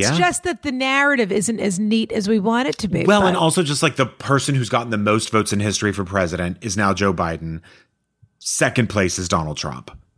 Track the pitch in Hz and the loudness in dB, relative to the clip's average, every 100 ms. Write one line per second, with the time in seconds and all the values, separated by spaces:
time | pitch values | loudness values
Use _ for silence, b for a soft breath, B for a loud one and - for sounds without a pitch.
0 | 98 160 359 - 359 - 294 262 262 269 | 2 2 0 0 -4 -6 -4 -4 -2 2
1 | 285 277 208 196 196 226 208 180 214 220 | 2 2 0 0 -2 -2 -2 -2 0 0
2 | 220 - 196 220 196 233 262 - 196 - | 0 -2 0 2 2 0 -2 -4 -2 0
3 | - 202 190 180 165 156 151 143 160 - | 4 4 4 2 2 2 0 2 0 2
4 | 123 - - 139 139 139 110 120 120 110 | -2 -2 0 0 2 0 2 -2 0 0
5 | 104 110 - 110 101 104 104 92 104 95 | 2 2 2 0 2 0 0 0 0 -2
6 | 90 95 90 87 87 90 117 95 101 95 | -2 0 0 -2 -4 -6 -6 0 0 2
7 | 101 85 85 80 82 80 b b b _ | 0 0 -2 -4 -8 -10 b b b _
8 | _ _ _ _ - - 143 127 113 104 | _ _ _ _ -8 -2 0 2 0 2
9 | 92 - 87 95 78 73 - 62 - - | 0 -2 -2 -2 -2 -6 -8 -10 -16 -20
10 | _ | _